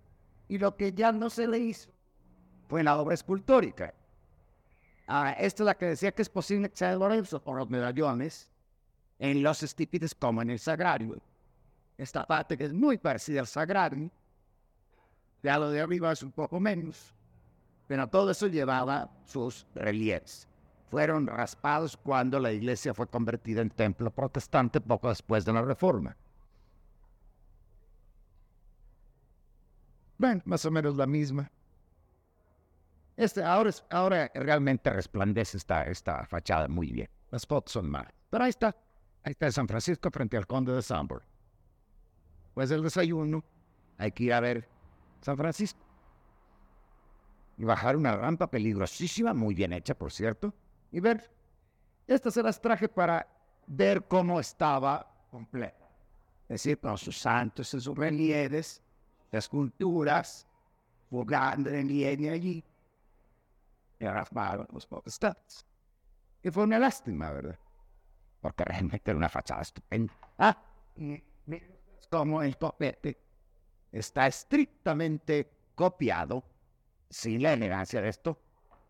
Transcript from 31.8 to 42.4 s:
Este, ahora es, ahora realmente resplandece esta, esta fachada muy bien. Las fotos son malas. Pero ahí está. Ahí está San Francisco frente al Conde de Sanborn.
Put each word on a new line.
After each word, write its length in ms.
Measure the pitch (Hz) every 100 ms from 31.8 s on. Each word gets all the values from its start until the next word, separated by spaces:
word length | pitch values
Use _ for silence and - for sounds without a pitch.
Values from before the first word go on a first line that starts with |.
| _ _ _ _ _ _ _ _ _ _ _ _ _ -
Este, 260 | 226 196
ahora 280 | 170 190 220
es, 140 | - -
ahora 400 | 170 190 180 139
realmente 580 | 135 139 151 139 131 143
resplandece 640 | - - 101 98 107 110 95
esta, 260 | - 82
esta 400 | 65 92 - 69
fachada 440 | 57 85 - 82 69
muy 220 | 85 76
bien. 180 | 58 - - -
Las 140 | 120
fotos 280 | - 147 -
son 180 | 113 78
malas. 240 | 71 - _ -
Pero 140 | 220
ahí 60 | 247
está. 180 | - 220 - _ _ _ _
Ahí 80 | 147
está 180 | 143 147
San 180 | 131 123
Francisco 420 | 113 175 175 175
frente 260 | - 117 113
al 100 | 98
Conde 260 | 131 127
de 80 | 127
Sanborn. 440 | - 92 67 64 - _ _ _ _ _ _ - - _ - -